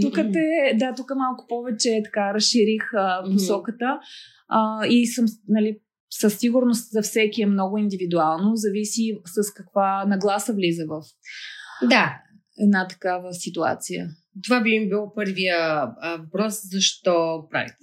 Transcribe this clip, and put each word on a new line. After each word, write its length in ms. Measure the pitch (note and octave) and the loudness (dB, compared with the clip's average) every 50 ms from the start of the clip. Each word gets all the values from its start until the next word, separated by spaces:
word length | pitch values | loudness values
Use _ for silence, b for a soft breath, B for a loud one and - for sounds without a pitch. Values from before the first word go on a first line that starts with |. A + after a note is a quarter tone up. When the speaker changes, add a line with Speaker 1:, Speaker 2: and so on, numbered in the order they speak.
Speaker 1:
тук 140 | G3+ C#4 - - D#4 A3 G3 | 0 2 2 0 0 2 2
те, 440 | E4 D#4+ D#4 D#4+ E4+ C#4 - - | 2 2 2 2 2 2 2 2
да, 180 | A3 B3+ B3+ A#3+ | 2 2 0 -2
тук 160 | C4 C4 - C#4 | -6 -8 -6 -4
малко 300 | C4+ C4 B3+ B3+ B3+ - - | -2 -2 -2 -4 -6 -8 -8
повече 520 | A#3+ A#3+ A#3+ B3+ A#3 A3 - B3 A3+ A3 G#3 | -6 -6 -4 -4 -4 -2 0 2 2 2 0
така 300 | - - G#3+ G3+ G3 G3+ | -2 -2 -2 0 0 0
разширих, 600 | G#3+ G#3+ - A3+ A#3+ G#3 G#3+ A3 G#3+ G#3 - - | 0 2 2 4 4 4 4 4 2 -2 -2 -2
а, 280 | G#3+ F#3+ F#3+ F3+ F#3 F#3 | 0 0 0 0 -2 -2
Speaker 2:
Мгм. 100 | F#3+ F#3+ | 0 0
Speaker 1:
посоката, 640 | G3+ F#3+ F3+ G#3 G3 - - A3+ - A#3+ B3+ C#4+ D4 B B B B B B B B B - | 2 2 2 0 -2 -2 -6 -6 -4 -2 -2 -2 -4 B B B B B B B B B -2
а, 380 | - A3 A3 G#3+ A3 A3 G#3+ | 0 0 2 0 0 -2 0
и 200 | - A#3 A#3+ A#3+ | 4 4 4 4
съм, 200 | A#3 - B3+ A#3 A3 - - _ - | 2 0 0 0 0 0 -2 _ 0
нали, 300 | G#3+ A3 G#3+ A3 G#3+ - _ _ _ _ _ _ | 2 2 2 2 -2 -4 _ _ _ _ _ _
със 280 | - - - G#3+ G#3 - | -4 0 2 2 2 2
сигурност 520 | - A#3+ A#3 C4 B3 A#3+ A#3 A3 - - | 2 2 4 4 4 4 2 0 -2 -2
за 120 | G#3+ A3 G#3 | -2 -2 -2
всеки 400 | - - A3+ A3 G#3+ G#3+ A#3 G#3+ | 0 0 0 0 2 2 0 0
е 40 | |
много 320 | G3+ G3+ G3 F#3+ F#3+ G3+ G#3+ | 2 2 2 0 0 0 0
индивидуално, 800 | G#3 G#3 G3 F#3 F3+ F3 E3+ E3+ D#3 D#3 D#3+ E3 F#3+ G#3+ A3+ | 0 0 -2 -2 -2 0 0 2 2 2 2 2 2 2 2
зависи 600 | A3+ G#3 G#3 G3 G#3 G#3+ G#3 - A#3 A3+ A3 G#3+ G3+ - | 2 0 0 0 -2 -2 -2 -2 -2 -2 -2 -2 -6 -10
с 260 | - - A3 G3+ G3+ - | -6 -4 -2 -2 -2 -6
каква 520 | - F#3+ - - G3+ G3 G3 G3 G3 G3 | -12 -18 -6 -2 0 0 2 0 0 0
нагласа 480 | G3+ G3+ F#3+ F#3 G#3 G3 G#3+ G#3+ - A3+ | 0 0 2 2 0 0 0 -2 -2 -2
влиза 320 | G3+ F#3 E3+ E3+ E3+ D#3+ | 0 0 0 0 -2 -4
в 140 | D#3 D#3 D#3 D#3 - _ _ B B B B B B B B B B B B - A#3+ | -6 -8 -10 -12 -14 _ _ B B B B B B B B B B B B 2 4
Speaker 2:
Да. 260 | B3 A3+ F3+ D3 A#2+ - - _ - - _ _ _ - | 4 4 4 2 -2 -6 -14 _ -20 -20 _ _ _ 2
Speaker 1:
една 280 | G#3 G3+ G3+ F#3+ F#3 F#3 | 4 4 4 4 2 -2
такава 460 | - - - F#3 F3+ F3+ F3+ F3+ F3+ | -6 -6 -4 -4 -4 -4 -6 -8 -12
ситуация. 760 | F3 - F3 E3+ F3 D#3+ D#3+ D#3+ D#3+ - - F3+ - F3+ E3+ D3+ - _ _ - G3 F#3 | -10 -10 -8 -4 -2 -2 -2 -2 -4 -6 -8 -8 -8 -8 -10 -12 -16 _ _ -18 -10 -2
Speaker 2:
Това 160 | - B3 B3 | 0 0 2
би 180 | A3 A3+ A3 A3 | 4 2 2 2
ми 80 | A3 G3 | 2 0
бил 240 | F#3+ G#3 G#3+ G3 - | -2 -2 -4 -4 -6
първия, 420 | A3+ G#3 G3 F#3+ F#3 F#3+ F#3 F3 E3+ E3 D#3+ D#3 D3+ C#3 A#2 - - | -6 -4 -4 -2 -2 0 0 2 2 2 0 0 0 -2 -4 -6 -8
а, 160 | - E3 E3+ | -8 -8 -8
въпрос, 440 | E3 D#3+ D#3 - F#3 G#3 A3 G3+ - - F#3+ | -8 -8 -6 -4 -2 -2 -2 -2 -6 -8 -8
защо 680 | F3+ G3 F#3 - - - - F#3 F3 E3+ E3 E3 E3 D#3+ D#3 | -2 0 0 0 0 0 0 2 2 4 2 0 -2 -4 -6
го 60 | - | -6
правите? 260 | - C#3+ - - - _ | -4 -4 -4 -4 -6 _